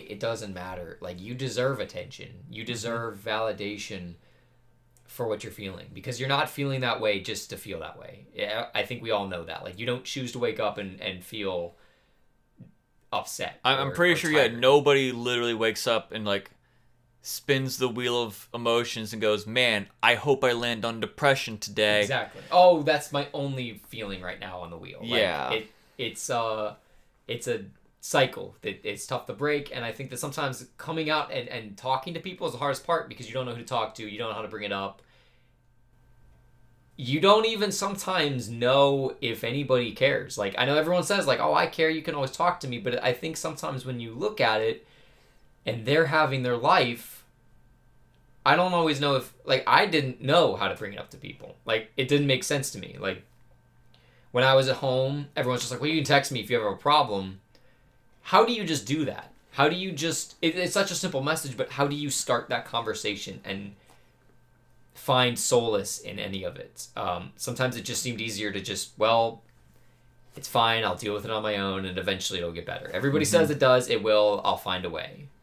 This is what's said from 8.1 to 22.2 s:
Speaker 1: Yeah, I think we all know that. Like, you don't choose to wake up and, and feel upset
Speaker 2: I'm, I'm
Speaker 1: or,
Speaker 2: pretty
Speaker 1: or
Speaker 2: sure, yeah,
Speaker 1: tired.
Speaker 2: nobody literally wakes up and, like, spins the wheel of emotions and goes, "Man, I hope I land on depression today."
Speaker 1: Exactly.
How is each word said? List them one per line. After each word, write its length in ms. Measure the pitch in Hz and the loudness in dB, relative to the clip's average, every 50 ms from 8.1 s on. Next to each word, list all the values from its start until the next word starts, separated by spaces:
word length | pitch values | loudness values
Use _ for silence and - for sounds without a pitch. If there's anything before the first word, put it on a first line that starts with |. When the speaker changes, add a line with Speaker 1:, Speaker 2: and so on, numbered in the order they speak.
| - - - - - | -20 -20 -20 -14 -6
Speaker 1:
Yeah, 340 | - 101 101 107 117 120 - - | -6 -4 -2 -2 -4 -4 -4 -4
I 100 | 107 104 | -4 -4
think 180 | - 123 - | -4 -6 -8
we 80 | 113 113 | -2 -2
all 180 | 107 101 98 95 | 0 0 0 -2
know 160 | 92 85 82 | -6 -8 -8
that. 180 | 82 82 80 | -8 -10 -10
Like, 160 | - 92 90 98 | -10 -12 -10 -6
you 60 | 117 | -4
don't 200 | 123 123 127 - | -4 -4 -4 -6
choose 280 | - - 139 127 120 | -8 -8 -6 -6 -6
to 60 | - 123 | -4 -2
wake 200 | 120 113 110 - | -2 -2 0 0
up 200 | 107 101 101 104 | -2 -2 -2 -4
and, 220 | 98 95 95 98 | -8 -8 -10 -8
and 220 | - 98 92 90 | -8 -8 -8 -10
feel 520 | 90 - - 110 98 95 92 87 85 85 - _ - _ _ _ _ _ _ _ _ _ _ _ _ _ _ - - - _ _ _ _ _ _ _ - | -14 -12 -10 -6 -4 -2 -2 -2 -4 -6 -10 _ -20 _ _ _ _ _ _ _ _ _ _ _ _ _ _ -20 -20 -20 _ _ _ _ _ _ _ -4
upset 480 | - 101 - - - - - - - - - | -4 -4 -4 -4 -6 -6 -6 -8 -6 -2 2
Speaker 2:
I'm, 140 | 127 135 135 | 2 2 2
I'm 100 | 139 139 | 0 -2
Speaker 1:
or, 60 | - | 2
Speaker 2:
pretty 200 | 170 175 180 165 | 4 6 6 6
Speaker 1:
or 20 | |
Speaker 2:
sure, 140 | - - 156 | 4 2 4
yeah, 160 | 151 147 131 113 | 6 6 6 6
Speaker 1:
tired. 100 | 120 120 | 4 6
Speaker 2:
nobody 540 | 123 131 143 147 127 143 139 139 131 127 | 6 8 8 8 8 8 6 6 4 2
literally 420 | 123 117 120 123 123 120 120 120 117 | 0 -2 -2 0 0 2 2 2 2
wakes 320 | 107 113 113 104 - - | 2 2 2 2 0 2
up 240 | 123 117 107 - - | 2 2 2 0 -4
and, 140 | - 110 107 | -8 -4 0
like, 260 | 104 101 98 - - _ _ _ _ _ _ _ _ _ _ _ _ _ _ | 0 0 0 -2 -8 _ _ _ _ _ _ _ _ _ _ _ _ _ _
spins 560 | - - - - - - 139 135 135 127 127 - | -12 -10 -10 -8 0 0 0 2 2 -2 -2 0
the 100 | 127 123 | 0 0
wheel 320 | 110 123 123 120 120 120 | 0 0 -2 0 0 0
of 280 | 117 107 101 - - - | 0 -2 -6 -12 -14 -10
emotions 600 | - 117 120 117 117 120 120 - - 113 110 107 | -8 -2 2 4 4 4 2 0 -4 -6 -6 -6
and 100 | 117 107 | -4 0
goes, 240 | 110 107 107 101 104 | 2 2 2 2 0
"Man, 420 | 110 113 127 127 120 110 101 95 - _ - | -2 0 2 4 4 2 0 -2 -6 _ -2
I 120 | - 117 120 | 0 0 0
hope 260 | 110 - 147 135 135 | 0 0 0 0 2
I 100 | 135 123 | 2 0
land 320 | 120 117 120 120 117 110 104 | 0 0 -2 -4 -4 -4 -4
on 140 | 117 113 113 | -6 -4 -6
depression 580 | 117 - - - 151 139 135 131 - 117 107 101 | -8 -8 -6 0 2 2 2 2 -2 -8 -10 -10
today." 420 | - 104 98 110 107 104 104 104 | -10 -6 -2 0 2 2 4 2
Speaker 1:
Exactly. 420 | 101 101 135 120 | 2 0 -2 -4